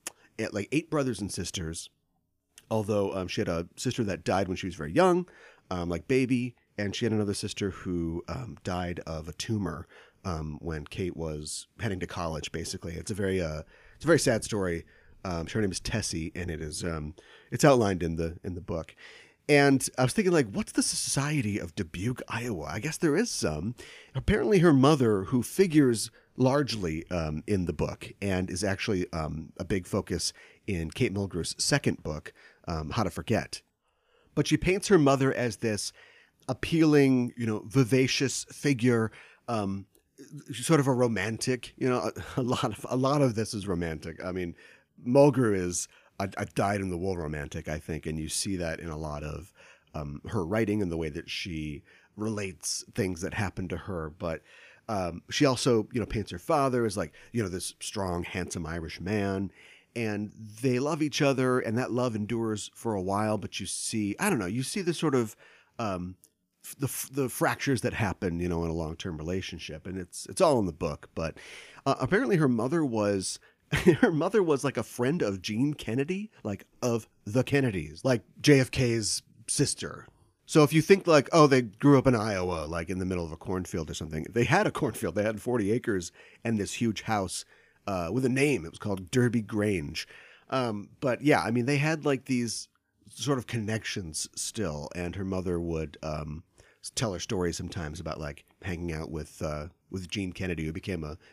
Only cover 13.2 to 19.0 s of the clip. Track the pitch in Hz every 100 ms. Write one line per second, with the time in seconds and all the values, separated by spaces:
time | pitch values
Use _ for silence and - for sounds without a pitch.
13.2 | 98 95 80 78 - - - - 143 151
14.2 | 139 110 - 104 92 82 - _ _ -
15.2 | 95 85 82 113 101 87 - 110 - 82
16.2 | 82 - 90 78 78 - 90 80 76 -
17.2 | - - - 131 151 127 101 90 82 82
18.2 | 82 85 98 87 - 85 78 -